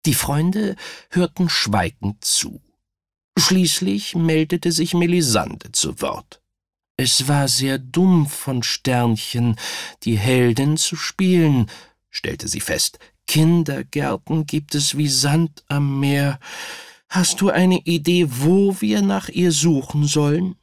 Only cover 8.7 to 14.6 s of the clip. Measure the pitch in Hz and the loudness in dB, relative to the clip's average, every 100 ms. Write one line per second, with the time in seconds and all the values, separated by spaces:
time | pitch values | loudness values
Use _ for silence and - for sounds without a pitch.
8.7 | - - 123 120 110 - 123 120 110 - | -4 0 2 2 0 -2 -2 0 0 -6
9.7 | - - - 113 110 110 127 123 113 143 | -10 -12 -8 -2 0 2 2 4 2 0
10.7 | 156 - 165 - - 185 180 160 131 104 | 0 -2 -4 -8 0 2 4 4 4 0
11.7 | - - _ _ - - - 101 - - | -4 -20 _ _ -10 -8 -8 -8 -8 -4
12.7 | - - - - _ - 156 160 170 156 | -2 -4 -6 -20 _ -2 2 4 4 0
13.7 | 135 131 147 139 101 - 156 151 151 | -6 -6 -4 -4 -4 -4 -4 -2 -6